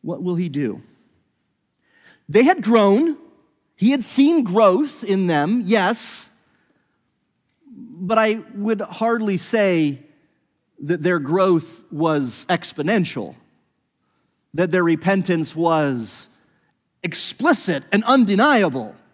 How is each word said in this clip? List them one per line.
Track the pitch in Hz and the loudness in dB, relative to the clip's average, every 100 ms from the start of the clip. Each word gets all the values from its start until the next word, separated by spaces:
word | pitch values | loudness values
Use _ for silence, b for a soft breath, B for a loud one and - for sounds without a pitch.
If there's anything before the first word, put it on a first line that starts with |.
What | - - | -10 -8
will | 180 175 | -4 -4
he | 175 | -4
do? | 143 127 - - _ _ _ _ _ _ _ _ _ b b b b - | -4 -6 -6 -16 _ _ _ _ _ _ _ _ _ b b b b 0
They | 175 | 2
had | 262 370 | 4 2
grown. | 208 233 202 202 330 294 - _ _ _ _ | 2 4 4 4 2 -2 -12 _ _ _ _
He | _ 214 | _ 0
had | 277 | 0
seen | 214 - 285 330 | -2 2 4 4
growth | 233 190 208 185 294 - | 2 4 4 4 -2 -6
in | 202 196 180 | -4 -2 0
them, | 151 151 240 | 0 0 -2
yes. | 185 220 185 233 - - - _ _ _ _ _ _ _ _ _ _ _ _ _ 294 233 | 0 0 0 -4 -8 -14 -18 _ _ _ _ _ _ _ _ _ _ _ _ _ _ -20
But | - 165 185 220 | -20 -12 -2 0
I | 220 220 - | 2 -2 -8
would | 202 202 214 | -6 -4 -4
hardly | 202 - 226 233 220 185 | -6 -4 -2 0 -2 -4
say | - 226 196 175 151 131 - _ _ _ _ _ _ _ | -2 0 2 2 0 -4 -14 _ _ _ _ _ _ _
that | 143 175 | -6 -2
their | 165 175 | 0 0
growth | 139 175 190 170 160 - _ | 0 2 4 2 0 -20 _
was | 147 160 151 127 - - | -2 0 0 -2 -8 -4
exponential, | 175 - - 151 220 175 - 90 - _ _ _ _ _ _ _ _ _ _ _ | -4 -4 -6 -2 0 -2 -6 -12 -16 _ _ _ _ _ _ _ _ _ _ _
that | 151 180 | -4 0
their | 180 | 2
repentance | 170 156 180 196 185 170 156 160 | 2 2 2 0 0 -2 -2 -2
was | 165 160 147 123 110 - - _ _ _ _ _ _ _ | 0 2 0 -2 -8 -14 -20 _ _ _ _ _ _ _
explicit | 180 - - - 294 277 - 143 - | -10 -8 -10 -2 0 0 0 -4 0
and | 208 | 0
undeniable. | 220 269 208 196 277 262 180 131 107 - _ | 4 4 4 2 4 4 2 -2 -10 -16 _